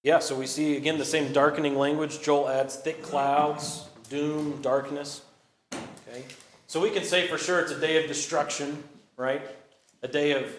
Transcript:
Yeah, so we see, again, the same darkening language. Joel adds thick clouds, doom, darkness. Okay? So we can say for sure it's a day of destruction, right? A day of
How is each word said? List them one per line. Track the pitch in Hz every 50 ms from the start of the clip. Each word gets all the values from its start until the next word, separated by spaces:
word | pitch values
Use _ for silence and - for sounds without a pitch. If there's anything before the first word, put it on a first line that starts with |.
Yeah, | - 143 165 156
so | - - 139
we | 131 135
see, | 135 - 147 156 151 147
again, | 135 - 156 160 151
the | 135
same | - - 156 147 135
darkening | 139 143 143 151 147 - 151 143 139
language. | 135 139 143 147 156 156 143 - -
Joel | - 151 147 143 139 131
adds | 135 135 135 135 -
thick | - - 160 160 -
clouds, | - - 143 143 139 139 143 147 151 151 151 151 147 - - - - - - - - -
doom, | 139 143 147 151 151 151 151 147 143 131
darkness. | 139 131 131 139 139 139 147 143 143 143 - - - - _ _ _ _ _ _ _ _
Okay? | - 139 139 - - - - - 117 123 135 131 - - - - - - _
So | - - 160
we | 185 220
can | 208 196 -
say | - 175 180 175 -
for | 160 147
sure | - 180 180 175
it's | 165 -
a | 147 131
day | 156 156 160 160
of | 160 147
destruction, | 143 - - - 165 151 143 - - - 143 139 151 147 - - - - - _ _
right? | - 127 131 135 143 - - - - - _ _ _ _ _ _ _
A | - 117
day | - 147 147 147
of | 143 135 127 - -